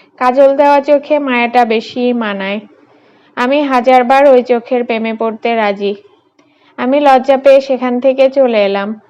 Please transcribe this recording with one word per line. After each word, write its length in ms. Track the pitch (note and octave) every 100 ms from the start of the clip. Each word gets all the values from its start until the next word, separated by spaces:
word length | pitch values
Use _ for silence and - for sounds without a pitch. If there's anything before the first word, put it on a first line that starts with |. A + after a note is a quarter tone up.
| _ _
"কাজল 380 | B3+ B3+ C#4 C#4
দেওয়া 240 | C#4+ C#4+
চোখে 400 | C#4 C#4+ C#4+ D4
মায়াটা 460 | C#4 A#3+ A#3+ B3 A#3
বেশি 480 | A3+ A3 B3 B3
মানায়। 460 | A#3+ A3 G3 G3 G#3 G#3+ _ _ _ _ _ _ -
আমি 260 | B3 C#4+
হাজারবার 680 | C#4+ B3+ B3 B3+ A#3+ C4+ C#4+
ওই 160 | B3+
চোখের 400 | B3 A#3+ A#3 B3+
প্রেমে 300 | B3 A3+ A3+
পড়তে 420 | A3 A3+ A3 A#3 A3+
রাজি।" 400 | G#3 G3+ G3+ G3+ _ _ _ _ _ _ _ -
আমি 220 | B3 C#4+
লজ্জা 380 | C#4+ C4 B3 C4+
পেয়ে 240 | C4+ C4+
সেখান 380 | C4+ B3 B3 B3
থেকে 300 | C4+ C4 C4+
চলে 360 | C4+ B3+ A3 G3+
এলাম। 340 | G3 G3+ G#3+ _